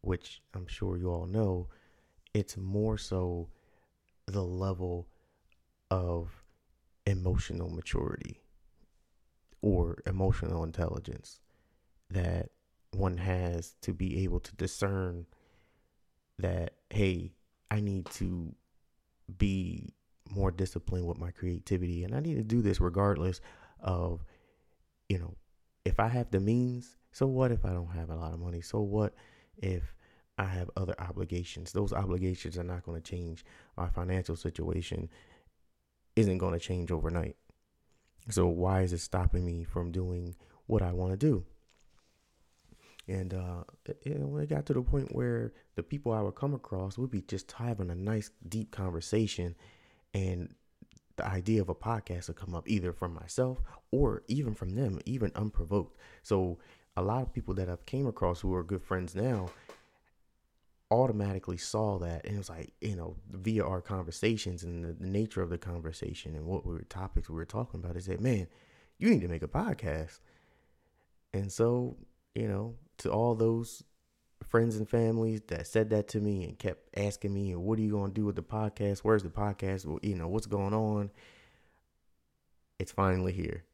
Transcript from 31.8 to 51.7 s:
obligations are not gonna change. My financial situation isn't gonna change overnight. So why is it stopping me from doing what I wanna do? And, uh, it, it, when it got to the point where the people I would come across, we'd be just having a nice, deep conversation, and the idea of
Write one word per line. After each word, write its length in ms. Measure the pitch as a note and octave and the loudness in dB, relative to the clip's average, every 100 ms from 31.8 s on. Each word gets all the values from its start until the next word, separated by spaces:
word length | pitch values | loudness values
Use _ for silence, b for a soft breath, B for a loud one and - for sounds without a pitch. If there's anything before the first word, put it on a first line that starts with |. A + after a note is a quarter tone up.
| G2+ | 0
obligations 680 | - F#2+ F2+ F#2 F2+ F2+ F2+ | 0 0 2 0 -2 -4 -6
are 40 | |
not 220 | F2 F2 | -4 -6
gonna 160 | F2 E2 | -6 -8
change. 440 | - F2+ E2+ E2 B B B - | -6 -6 -6 -8 B B B -6
My 120 | F2 | -2
financial 480 | - F2 F#2 F2 E2+ | 0 2 0 0 -2
situation 720 | F2 - E2 E2+ E2+ E2 E2+ B B B B _ _ _ _ _ _ | -4 -4 -2 -2 -2 -4 -6 B B B B _ _ _ _ _ _
isn't 240 | - G#2 F#2 | 4 4 4
gonna 200 | F2+ E2+ | 2 0
change 340 | - F2+ E2+ | -2 -2 0
overnight. 440 | E2+ D#2+ E2+ D#2+ - _ - _ _ _ _ _ - - | 0 2 0 -2 -6 _ -20 _ _ _ _ _ -18 -2
So 160 | G2 F2 | 4 4
why 360 | E2+ F2+ F#2+ | 4 4 4
is 100 | F#2 | 4
it 60 | F2 | 0
stopping 460 | - F#2 F2+ F#2 | -2 6 6 6
me 200 | F2 E2+ | 2 -2
from 260 | E2+ F2+ F2 | -2 -2 -2
doing 460 | F2 F2+ F2 F2 F2 b b - | -2 -2 -2 -6 -10 b b 0
what 160 | A2 | 2
I 100 | F#2 | 4
wanna 240 | F2 F#2 F#2+ | 2 0 4
do? 280 | D3+ G#2+ - - _ _ _ - _ _ _ _ _ _ _ B B B - | 4 4 0 -16 _ _ _ -20 _ _ _ _ _ _ _ B B B -6
And, 240 | F#2+ F#2 | -4 -2
uh, 320 | F#2 F2+ F2 - - - | -2 -4 -6 -10 -14 -10
it, 160 | - | -8
it, 140 | - D3 | -4 -4
when 220 | C#3+ D3 | -2 -2
it 80 | D3 | 0
got 160 | D3 C#3+ | -2 2
to 80 | |
the 80 | C3+ | 0
point 320 | B2+ C#3 C3 | 2 2 0
where 400 | - B2 A#2 A2+ B B - | 0 0 0 -2 B B -8
the 60 | |
people 300 | - C#3+ A#2+ | -4 -2 0
I 80 | A2 | 2
would 140 | G2+ | 0
come 180 | - C#3 | 0 -2
across, 460 | C3+ - F#2+ F#2+ G#2+ | -2 -4 -4 -4 -4
we'd 120 | C3 | -2
be 120 | G2+ | -2
just 280 | - F#2+ - | -4 -8 -8
having 360 | - A#2+ G#2+ F2+ | -6 -4 -2 -2
a 60 | |
nice, 360 | F2 G2 A2 G#2 _ F2 | -2 0 -2 -2 _ -6
deep 240 | A2 G#2+ | -6 -6
conversation, 840 | - F#2+ E2+ - A2 A2 - F2 E2+ B B B B B | -4 -2 -2 0 2 2 0 -4 -6 B B B B B
and 420 | G2 F#2+ F2+ F2 - _ _ - - _ - | -2 0 -2 -4 -10 _ _ -20 -20 _ -6
the 100 | - | -2
idea 360 | F#2 F2+ A2 | -2 2 2
of 80 | F#2 | 2